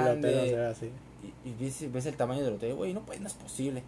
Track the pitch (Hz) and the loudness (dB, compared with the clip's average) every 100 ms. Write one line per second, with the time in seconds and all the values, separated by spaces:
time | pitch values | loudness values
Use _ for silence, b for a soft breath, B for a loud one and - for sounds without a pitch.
0 | 127 135 135 127 127 117 117 113 117 127 | 6 6 6 6 4 4 2 0 -6 -10
1 | - - - - 127 113 135 131 147 127 | -16 -16 -14 -12 -10 -4 -4 -4 -4 -2
2 | 139 131 120 131 135 101 117 143 190 196 | -2 0 2 2 0 0 -2 -2 -2 -2
3 | 220 - 196 - - - 135 127 | -6 -8 -8 -8 -10 -2 -2 -2